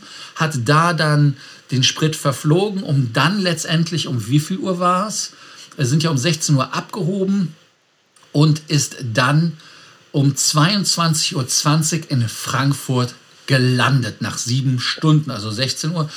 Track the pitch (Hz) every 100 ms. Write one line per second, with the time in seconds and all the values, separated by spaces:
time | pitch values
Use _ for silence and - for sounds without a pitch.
0 | - - - - 160 147 117 147 170 160
1 | 156 147 147 131 - - - 123 131 -
2 | 160 156 143 127 151 170 208 190 185 139
3 | 120 113 147 208 180 160 - 165 165 165
4 | - 123 101 147 147 190 196 175 180 180
5 | 214 - - - - - - - 123 151
6 | 165 139 151 170 - 139 - 165 - 220
7 | 165 196 190 202 160 - _ _ _ _
8 | _ _ _ 143 156 147 - 151 - -
9 | 120 110 127 151 170 156 - - - -
10 | _ 147 139 131 - 156 160 208 175 -
11 | 165 156 - 143 123 - 151 160 151 165
12 | - 143 110 - - 123 135 139 - 123
13 | 123 - - - - 135 127 123 117 135
14 | 110 - 107 - 120 131 131 127 - -
15 | 160 151 147 113 107 104 131 - 160 170
16 | 151